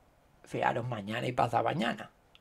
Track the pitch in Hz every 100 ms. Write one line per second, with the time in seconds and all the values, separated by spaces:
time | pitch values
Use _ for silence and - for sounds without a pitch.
0 | _ _ _ _ - 127 123 127 117 113
1 | 98 117 127 123 117 117 117 135 226 -
2 | - _ _ -